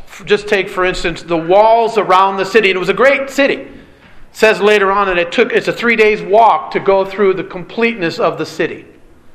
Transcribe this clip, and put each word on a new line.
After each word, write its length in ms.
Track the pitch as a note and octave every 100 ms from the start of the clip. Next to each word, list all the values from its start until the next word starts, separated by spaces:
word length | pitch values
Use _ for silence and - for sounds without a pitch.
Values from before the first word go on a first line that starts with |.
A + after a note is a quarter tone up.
| - - E3+
Just 240 | G3+ G3+
take, 180 | G3+ F#3
for 160 | -
instance, 400 | F#3 F3+ F#3 E3
the 140 | - E3+
walls 600 | E3 F#3+ A3 A#3 A3 G#3+
around 380 | F3 F#3 G3 G3
the 100 | F#3
city. 260 | A3+ G3+
And 40 | F#3
it 40 |
was 100 | F3
a 40 |
great 360 | G3 B3+ C4+ C4+
city. 240 | - C#4
It 160 | C#3 - - - - _ - -
says 260 | - A3 F#3
later 320 | G3+ G#3 G3
on 160 | G3 G3
that 100 | F3
it 140 | E3+
took, 220 | - B3
it's 160 | A3+ -
a 40 |
three 220 | E3 A#3 A3
days 260 | G#3+ G#3+
walk 500 | E3+ G3+ A3+ D#3+ -
to 100 | F#3
go 240 | D3+ G3 F#3+
through 300 | - G3+ F2+
the 100 | -
completeness 760 | - - - A3+ A3+ E3+ D#3+
of 180 | D#3+ D3+
the 80 | D#3
city. 400 | - D#3+ C#3+ - - - - -